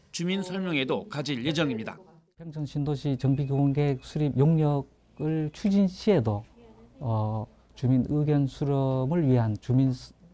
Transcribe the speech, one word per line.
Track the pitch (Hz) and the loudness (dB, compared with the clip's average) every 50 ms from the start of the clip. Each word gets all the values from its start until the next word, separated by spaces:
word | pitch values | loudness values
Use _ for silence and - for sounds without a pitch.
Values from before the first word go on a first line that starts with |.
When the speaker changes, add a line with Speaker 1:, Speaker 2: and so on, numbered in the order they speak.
| _ _ | _ _
Speaker 1:
주민 | - - 170 180 190 196 | -8 -4 -4 -2 -2 -2
설명회도 | 180 - 185 196 185 180 156 139 131 131 143 101 - - | -4 -6 -6 -6 -4 -2 -2 -2 0 -2 -2 -4 -4 -6
가질 | 135 147 135 143 143 117 120 | -8 -8 -6 -4 -4 -4 -4
예정입니다. | 160 151 165 156 135 117 113 107 107 - - - - - - _ _ _ | -2 -2 0 -2 -2 -2 -6 -8 -10 -12 -14 -18 -20 -20 -20 _ _ _
Speaker 2:
평촌 | - 165 165 147 156 147 | -20 -16 -12 -10 -8 -8
신도시 | - - 147 143 151 143 131 - 143 131 | -6 -4 -4 -2 -2 -2 -2 -2 -2 -2
정비 | 120 - 131 139 139 143 | 0 2 0 0 0 0
기본 | 131 139 139 143 139 | 0 0 2 2 2
계획 | 135 147 147 143 135 127 - | 2 2 0 0 0 -2 -6
수립 | - - 151 151 143 - | -6 -4 -2 -2 0 2
용역을 | 127 143 160 165 156 151 147 143 139 - - _ _ _ _ _ - 151 156 160 160 156 151 - | 4 4 6 6 4 4 2 2 0 -2 -6 _ _ _ _ _ -6 -4 -2 -2 -2 -4 -4 -4
추진 | - - 202 196 202 196 180 | -2 0 2 4 4 2 2
시에도, | 185 - - 220 190 143 110 113 101 101 110 - _ - - - - - - - - - | 0 0 2 2 4 4 4 0 -2 -4 -6 -10 _ -20 -20 -20 -20 -20 -20 -20 -14 -8
어, | 139 117 110 107 107 107 110 110 104 - - _ _ _ - | -4 -2 0 0 0 -2 -2 -4 -6 -10 -14 _ _ _ -8
주민 | - 131 123 131 127 120 - | -2 0 2 2 2 2 2
의견 | 151 151 147 151 147 143 139 | 0 0 2 2 2 2 0
수렴을 | 127 - - 147 139 139 135 135 131 131 131 131 135 170 175 151 | 0 -2 -4 -2 0 0 0 0 0 0 0 0 0 0 2 2
위한 | 131 127 120 113 110 104 - | 4 4 4 2 0 -2 -4
주민 | - - 123 131 135 131 | -2 0 2 4 4 2
스-, | 123 - - - - _ - - | 0 -4 -8 -18 -20 _ -20 -20